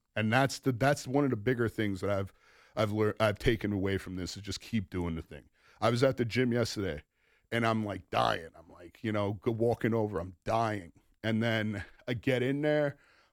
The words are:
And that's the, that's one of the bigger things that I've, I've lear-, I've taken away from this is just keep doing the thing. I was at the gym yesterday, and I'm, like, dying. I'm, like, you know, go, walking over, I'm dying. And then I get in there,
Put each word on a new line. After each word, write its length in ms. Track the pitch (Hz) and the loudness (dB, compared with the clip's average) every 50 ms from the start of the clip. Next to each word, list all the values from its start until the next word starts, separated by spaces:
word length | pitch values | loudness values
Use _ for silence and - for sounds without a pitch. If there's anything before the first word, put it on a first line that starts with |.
| _ _ _ | _ _ _
And 160 | 107 110 107 | -2 0 2
that's 280 | 113 131 139 131 - - | 4 4 2 2 0 -2
the, 120 | - 135 | -2 -2
that's 340 | 127 107 135 139 147 - - | 0 2 2 2 2 2 -2
one 200 | 135 127 143 147 | -2 0 2 2
of 40 | 135 | 2
the 60 | 123 | 0
bigger 320 | 107 101 123 131 117 117 107 | 0 0 0 0 2 0 0
things 320 | - - 110 101 98 92 | 0 -2 -2 -2 -2 -2
that 100 | 98 98 | -2 -2
I've, 220 | 101 98 98 98 - _ _ - - - - - - | -2 -2 -2 -4 -8 _ _ -20 -20 -20 -20 -8 -2
I've 200 | - 110 104 104 | -2 0 0 2
lear-, 220 | 107 107 104 - - | 2 0 0 2 2
I've 180 | 113 107 101 - | 2 2 2 2
taken 360 | - 135 117 110 - 104 104 | 2 0 2 2 0 -2 0
away 240 | 98 95 98 98 95 | 0 0 0 0 -2
from 180 | - 92 92 | -2 -6 -8
this 220 | 90 90 87 - 95 | -6 -6 -8 -8 -10
is 60 | 101 | -10
just 180 | 101 92 - | -10 -10 -10
keep 280 | - - 117 113 98 - | -8 -4 -4 -4 -4 -4
doing 260 | - 90 87 85 80 | -4 -4 -4 -2 -4
the 60 | 80 | -6
thing. 200 | - - 78 69 - - _ _ _ _ - - | -8 -10 -14 -18 -20 -20 _ _ _ _ -8 -2
I 80 | 107 113 | 0 0
was 120 | 120 117 | 2 4
at 140 | 139 131 127 | 4 2 2
the 80 | - 120 | 2 -2
gym 300 | 113 98 123 127 123 117 | 0 0 2 2 2 2
yesterday, 500 | 120 117 - - 110 98 90 76 76 - _ _ _ _ _ _ _ _ _ | 2 0 0 -2 -4 -4 -4 -4 -6 -10 _ _ _ _ _ _ _ _ _
and 140 | 113 117 113 113 | -2 0 2 2
I'm, 180 | 113 110 107 | 2 2 0
like, 240 | 101 95 95 92 _ | -2 -4 -6 -8 _
dying. 380 | - 117 120 113 107 90 80 82 - - | 0 2 2 2 0 -2 -4 -10 -16 -20
I'm, 140 | - - - | -20 -20 -20
like, 260 | - 90 - - - | -20 -20 -20 -14 -6
you 100 | - 110 | -4 -2
know, 220 | 107 104 101 98 107 101 | 0 0 0 0 -2 -2
go, 100 | - 120 | -2 -2
walking 420 | 117 110 117 117 113 - - 113 113 | 0 2 2 2 2 2 2 2 2
over, 260 | 113 107 104 104 80 | 2 0 0 -2 -4
I'm 160 | 87 95 90 - _ | -6 -6 -10 -10 _
dying. 480 | 101 110 113 117 110 107 101 87 78 - _ _ _ _ _ | -2 0 0 2 0 -2 -4 -6 -10 -18 _ _ _ _ _
And 220 | - 110 110 110 113 | -2 0 0 2 2
then 400 | 117 110 110 107 110 104 98 - - - - - - | 2 2 2 0 -2 -2 -4 -6 -10 -14 -10 -6 -6
I 60 | 123 | -6
get 280 | 120 - 135 127 120 | -2 0 0 0 2
in 200 | 123 135 139 143 | 2 0 0 0
there, 340 | 151 151 151 151 147 143 139 - _ _ _ _ _ _ | 0 2 2 2 2 0 -2 -6 _ _ _ _ _ _